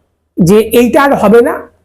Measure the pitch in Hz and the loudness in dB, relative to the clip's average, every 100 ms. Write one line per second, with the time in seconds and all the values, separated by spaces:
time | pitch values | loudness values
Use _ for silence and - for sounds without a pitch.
0 | _ _ _ - 170 208 220 240 240 302 | _ _ _ -4 0 2 0 0 0 0
1 | 277 262 208 233 254 - - _ | 0 0 2 2 0 -6 -14 _